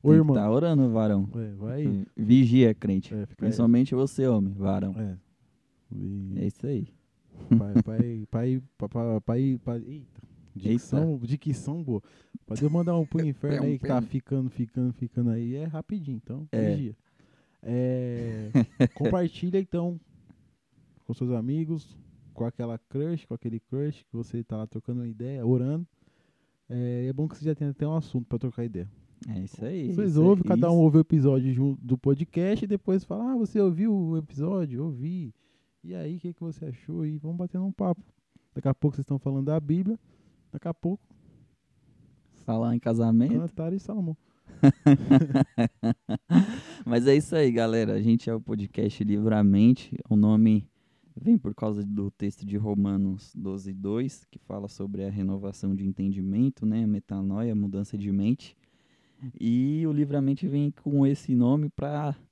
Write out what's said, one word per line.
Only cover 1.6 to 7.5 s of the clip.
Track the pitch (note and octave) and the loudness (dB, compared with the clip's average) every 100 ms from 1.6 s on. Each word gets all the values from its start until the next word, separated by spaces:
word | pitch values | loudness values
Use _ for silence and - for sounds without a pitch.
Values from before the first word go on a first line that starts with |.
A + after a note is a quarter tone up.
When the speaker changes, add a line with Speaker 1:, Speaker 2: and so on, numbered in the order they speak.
| G#2+ C3 D3+ | -8 -4 -4
Speaker 1:
Hum, | G2 - - | -4 -6 -6
vigia, | G#2+ B2+ B2 B2+ A#2 G#2+ | 6 6 8 6 6 4
crente. | G#2 F#2+ - | 0 -2 -2
Speaker 2:
É, | G#2+ G#2 | -8 -10
fica | |
aí. | - A2 | -4 -2
Speaker 1:
Principalmente | A2+ A#2 A#2+ C3 B2+ | 2 4 4 4 0
você, | C3+ - C3 | 0 0 2
homem, | A2 G2 | 2 0
varão. | G2 F#2+ G2 F#2+ F#2+ | -2 -2 -2 -2 -6
Speaker 2:
É. | G#2 F#2 _ _ _ _ _ _ _ G2+ | -8 -10 _ _ _ _ _ _ _ -10
E | G2 G2+ F#2+ G2 | -8 -8 -8 -6
Speaker 1:
É | G3+ | -6
isso | - C3+ | -6 -6
aí. | B2+ - _ _ _ _ - - | -6 -6 _ _ _ _ -20 0